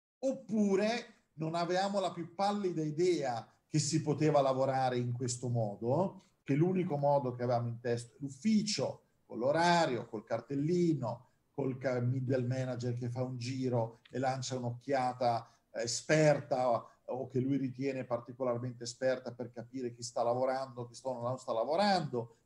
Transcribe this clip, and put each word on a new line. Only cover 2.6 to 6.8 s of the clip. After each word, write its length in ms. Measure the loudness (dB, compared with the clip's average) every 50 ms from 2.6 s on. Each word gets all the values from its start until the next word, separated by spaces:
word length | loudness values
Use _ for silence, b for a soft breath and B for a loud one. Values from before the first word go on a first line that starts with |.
| -2 -2 -2 -2
idea 720 | -2 -2 0 2 2 2 2 2 0 -2 -4 -4 -6 -10 b b b _
che 120 | 0 0
si 200 | 0 2 0 0
poteva 400 | 0 0 0 2 4 4 6 6
lavorare 560 | 6 4 4 2 2 2 2 2 2 2 2
in 140 | 0 0 -2
questo 380 | -2 -4 -4 -4 -4 -4 -4 -2
modo, 800 | 0 0 0 -2 -2 -4 -2 0 2 2 2 0 -2 -8 -20 _ _ _ -2
che 100 | 0 2
l'unico 420 | 4 4 4 4 2